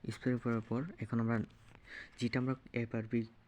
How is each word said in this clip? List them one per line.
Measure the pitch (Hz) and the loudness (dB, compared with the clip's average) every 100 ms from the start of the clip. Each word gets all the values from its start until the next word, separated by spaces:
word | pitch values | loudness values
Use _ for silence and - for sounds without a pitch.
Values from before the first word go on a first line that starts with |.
| - | -6
স্পেস | - 131 123 | -2 2 2
করার | 123 113 | 2 0
পর | 110 117 165 - | 2 -2 -2 -6
এখন | 110 117 | 0 2
আমরা | 113 113 - - - - - - - - | 2 2 0 -8 -20 -20 -16 -14 -14 -2
যেটা | 120 127 | 0 2
আমরা | 127 127 - | 2 -2 -2
এফআরবি | 120 113 117 110 117 113 - | -2 0 -2 2 0 0 -8